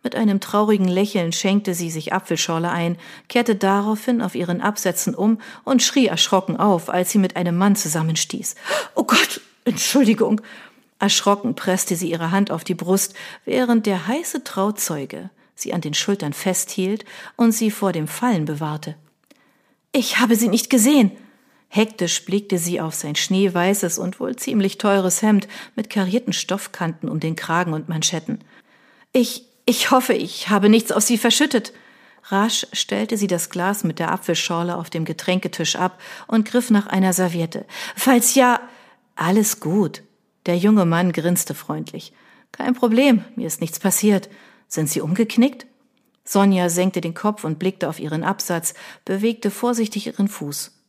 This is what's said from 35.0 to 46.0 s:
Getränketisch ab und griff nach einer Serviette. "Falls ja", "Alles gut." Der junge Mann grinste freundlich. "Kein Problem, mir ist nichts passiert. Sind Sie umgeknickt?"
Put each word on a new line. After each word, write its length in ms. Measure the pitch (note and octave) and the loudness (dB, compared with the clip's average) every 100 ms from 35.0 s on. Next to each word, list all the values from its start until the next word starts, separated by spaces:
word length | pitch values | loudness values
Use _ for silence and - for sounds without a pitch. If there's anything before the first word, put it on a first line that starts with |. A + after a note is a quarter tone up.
Getränketisch 720 | D#3+ D#3+ - F#3 F3+ - D#3+ | -6 -6 -2 -2 -2 -4 -4
ab 240 | - F3+ - - - - | -2 -2 -4 -20 -18 0
und 200 | A3+ G#3+ | 0 2
griff 220 | B3 A#3+ | 0 4
nach 180 | G#3 G3+ | 2 2
einer 240 | F#3+ F#3+ | 0 2
Serviette. 540 | F3+ F3+ E3+ E3 - - - - - | 2 -2 -2 -6 -6 -12 -14 -12 -2
"Falls 380 | C4 B3 A3+ | 4 4 6
ja", 260 | C4+ B3 A#3+ - - - _ _ | 6 6 4 -2 -20 -20 _ _
"Alles 440 | - D#3+ G#3 G#3 - | -4 0 2 2 -2
gut." 440 | D#3 G3 E3+ - _ _ _ _ | -2 0 0 -4 _ _ _ _
Der 120 | - F3 | -2 2
junge 280 | G3+ G#3+ | 6 6
Mann 260 | F3 E3 F3+ | 4 4 2
grinste 420 | E3 E3 F3 - | 0 0 0 -2
freundlich. 600 | C#3+ - D#3 - D#3+ - _ _ _ _ | -8 -8 -8 -8 -12 -16 _ _ _ _
"Kein 220 | - - | -6 -2
Problem, 500 | B3 A#3+ A3+ C#4 A3 - | 0 2 4 6 4 0
mir 120 | - E3 | -10 -8
ist 120 | - | -6
nichts 200 | E3 - | -8 -2
passiert. 500 | F#3+ - G#3 F#3+ - - - _ _ | -2 2 2 2 -2 -20 -20 _ _
Sind 200 | - D3+ | -4 -2
Sie 120 | D3+ | -2
umgeknickt?" 640 | D3+ F#3+ A3 - C4+ - - _ _ _ | -2 0 0 4 2 0 -20 _ _ _